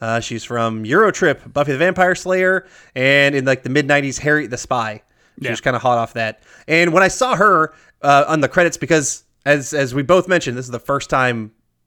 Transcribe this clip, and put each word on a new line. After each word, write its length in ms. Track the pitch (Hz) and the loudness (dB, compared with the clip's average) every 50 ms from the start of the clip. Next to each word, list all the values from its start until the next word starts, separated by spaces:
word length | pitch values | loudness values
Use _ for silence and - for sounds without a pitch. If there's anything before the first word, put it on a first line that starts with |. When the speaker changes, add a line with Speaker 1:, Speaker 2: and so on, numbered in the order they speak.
Speaker 1:
Uh, 180 | 117 113 113 117 | -6 -4 -4 -4
she's 220 | 110 - 117 110 | -4 -6 -8 -10
from 420 | - - 120 120 117 113 113 110 107 | -8 -6 -4 -2 -2 -2 -4 -6 -4
Eurotrip, 680 | 107 143 196 220 196 175 - 185 156 131 - - 117 | -2 0 0 0 0 0 0 0 0 0 -2 -8 -6
Buffy 200 | - 139 147 143 | -4 -4 -2 -2
the 60 | 135 131 | -2 0
Vampire 360 | 165 185 180 185 180 185 180 | 0 0 0 0 0 0 0
Slayer, 500 | 175 - 185 185 185 185 185 190 185 - _ - - - _ - | -2 -4 -2 -2 0 0 0 0 -2 -4 _ -18 -20 -20 _ -6
and 380 | 127 127 135 139 143 143 143 143 | -2 0 2 4 4 4 2 2
in, 100 | 139 127 | 0 0
like, 180 | 135 131 127 | 0 -2 0
the 80 | - 127 | -2 -2
mid 160 | 131 151 143 | 0 0 2
nineties, 320 | 135 143 143 139 135 123 - | 2 0 0 0 -4 -6 -4
Harriet 320 | 139 151 151 151 143 104 | -2 0 0 0 -2 -6
the 60 | 123 - | -10 -10
Spy. 440 | - - 131 120 110 107 107 107 - _ _ _ _ _ _ - | -6 -4 -4 -4 -4 -6 -10 -12 -18 _ _ _ _ _ _ -10
She 60 | 135 | -8
Speaker 2:
Yeah. 60 | 123 | -8
Speaker 1:
was 100 | 113 - | -8 -4
kinda 180 | - 139 123 113 | -2 -2 -2 0
hot 200 | - 123 120 120 | 0 0 0 0
off 160 | 117 - - | -2 -4 -4
that. 280 | 117 113 110 110 _ _ _ - - _ | -6 -6 -6 -6 _ _ _ -20 -16 _
And 260 | - 156 170 175 175 | 0 2 2 2 4
when 100 | 160 185 | 4 4
I 60 | 196 185 | 4 4
saw 280 | - - 247 247 240 | 2 0 -2 0 2
her, 380 | 160 208 214 185 160 156 151 - _ _ _ _ _ | 2 4 4 4 4 2 0 -4 _ _ _ _ _
uh, 220 | - 143 143 143 147 | 2 4 4 4 4
on 140 | - 160 156 | 4 2 0
the 80 | 139 127 | 0 0
credits, 280 | - 180 175 165 - | 2 2 2 2 0
because 480 | - 151 - 170 156 135 - - - _ _ _ _ - | -4 -2 0 0 2 0 -2 -6 -10 _ _ _ _ 0
as, 280 | 143 147 147 127 - 156 | 0 0 0 0 -2 -2
as 200 | 143 139 123 123 | -2 -2 -2 -2
we 80 | 143 | -2
both 260 | 139 123 180 185 175 180 | 2 2 2 2 4 2
mentioned, 280 | 185 170 - 139 120 127 | 0 0 0 -4 -6 -8
this 60 | 127 | -8
is 60 | 127 | -10
the 80 | 120 113 | -12 -8
first 280 | - - 139 139 - - | -4 -4 -4 -4 -4 -2
time 420 | 151 135 127 123 120 113 107 104 - _ _ _ _ _ _ | 0 0 0 0 -2 -4 -8 -12 -16 _ _ _ _ _ _